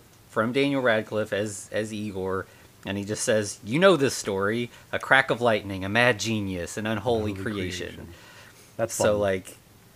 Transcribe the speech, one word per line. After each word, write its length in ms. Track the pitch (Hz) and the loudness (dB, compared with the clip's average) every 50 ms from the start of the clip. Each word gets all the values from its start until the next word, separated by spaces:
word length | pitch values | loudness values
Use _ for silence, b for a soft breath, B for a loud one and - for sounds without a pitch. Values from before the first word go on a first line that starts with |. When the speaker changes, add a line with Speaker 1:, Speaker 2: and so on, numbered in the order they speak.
| - - - - - - | -10 -20 -20 -20 -20 -6
Speaker 1:
from 220 | - 117 107 120 120 | -2 -2 0 0 2
Daniel 280 | 135 139 143 139 135 | 0 2 2 0 2
Radcliffe 520 | 123 120 110 110 107 - - 107 107 - 107 | 2 2 2 2 0 -2 -2 -4 -2 -2 -2
as, 340 | 98 107 107 101 - - - - | -2 -2 -4 -6 -10 -12 -6 -4
as 200 | 104 110 110 110 | -4 -4 -4 -6
Igor, 540 | 107 107 107 92 95 92 95 92 95 90 b b b b b b b - | -6 -6 -6 -6 -4 -4 -2 -2 -4 -4 b b b b b b b -8
and 100 | - 98 | -6 -4
he 80 | 101 98 | -4 -4
just 180 | 98 113 - - | -4 -4 -2 0
says, 340 | - 113 107 104 104 - - - | 2 2 2 2 0 -6 -10 -6
"You 140 | 98 120 156 | -4 2 6
know 180 | 185 196 180 | 6 6 6
this 180 | 147 139 120 - | 6 4 2 0
story: 560 | - - 110 98 95 98 101 113 120 123 117 B B B B - | -2 -4 -2 -2 0 0 0 0 0 -2 -6 B B B B -6
a 60 | - | -6
crack 320 | - - 139 135 135 - | 0 4 4 4 4 2
of 120 | 139 113 120 | 0 2 4
lightning, 420 | 120 110 104 95 98 98 92 92 | 4 2 2 0 -4 -6 -6 -4
a 40 | 98 | 0
mad 280 | 104 117 123 123 120 101 | 2 4 4 4 2 2
genius, 600 | 101 113 113 107 101 95 92 87 82 - - 113 | 0 -2 -2 -2 -2 -2 -4 -4 -6 -6 -6 -6
an 80 | 107 | -4
unholy 460 | 110 110 104 107 127 117 113 107 107 101 | -4 -4 -2 0 0 0 0 0 -2 -4
Speaker 2:
Unholy 100 | 95 95 113 104 | -4 -4 -4 -4
Speaker 1:
creation." 340 | 101 90 92 90 90 87 82 | -4 -4 -4 -6 -6 -8 -8
Speaker 2:
creation. 200 | 82 - - 85 85 B B B B B B B B B B B - - | -10 -12 -16 -16 -18 B B B B B B B B B B B -6 -4
That's 160 | 113 - - | -4 -2 0
Speaker 1:
So, 180 | - - 110 104 | 2 2 4 4
Speaker 2:
fun. 80 | 104 | 4
Speaker 1:
like, 360 | 104 98 95 95 92 - - - - - - - - - - | 2 2 0 -2 -4 -8 -16 -20 -20 -20 -20 -20 -20 -20 -14